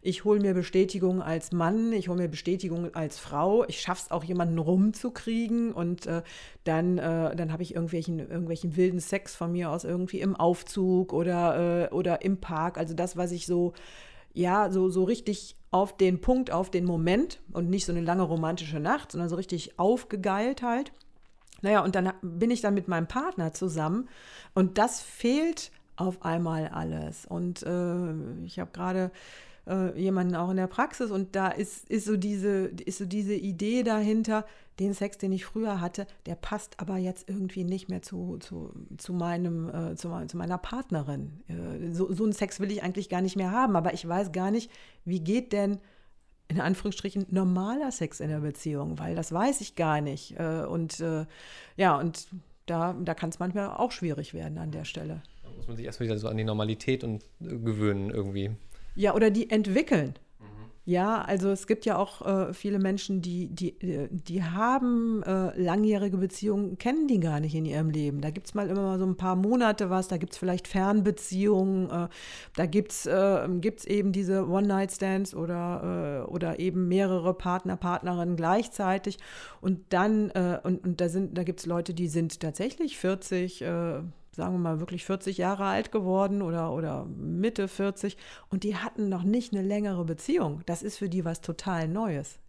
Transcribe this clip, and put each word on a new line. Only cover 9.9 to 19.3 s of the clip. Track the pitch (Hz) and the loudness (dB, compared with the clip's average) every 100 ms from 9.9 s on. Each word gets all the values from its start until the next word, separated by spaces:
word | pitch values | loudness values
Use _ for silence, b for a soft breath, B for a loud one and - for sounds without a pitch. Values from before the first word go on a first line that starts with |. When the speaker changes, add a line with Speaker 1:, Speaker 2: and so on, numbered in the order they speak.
| 175 185 - | -2 -2 -2
Speaker 1:
im | 196 190 | -2 4
Aufzug | 170 175 - - 185 185 185 | 4 2 -2 0 4 4 2
oder, | 147 170 175 175 156 175 175 170 | 0 2 4 4 4 2 2 2
äh, | 143 | 0
oder | 175 170 | 2 2
im | 185 190 | 2 0
Park. | - 160 170 175 | -2 -2 0 -2
Also | 160 | -2
das, | 160 180 170 | -2 -2 -2
was | 180 | -2
ich | 175 - | -2 0
so, | 175 175 170 B B B B B | 2 2 -2 B B B B B
ja, | - 180 190 208 | 0 4 4 4
so, | 190 185 | 4 4
so | 180 | 4
richtig | 185 240 - 190 - - - | 2 2 -2 -4 -6 -16 0
auf | 185 190 - | 2 2 4
den | 190 180 | 4 6
Punkt, | - 254 254 | 4 4 4
auf | 170 185 | 0 0
den | 185 180 | 2 2
Moment | 170 165 202 330 - - | 2 4 4 2 -4 -8
und | 175 170 | -2 0
nicht | 190 - | 0 0
so | |
eine | 170 | 0
lange | 170 190 | 2 2
romantische | 175 165 160 170 156 156 | 2 2 0 -2 -4 -2
Nacht, | 156 285 - | 0 0 -2
sondern | 160 | -4
so | 170 | -2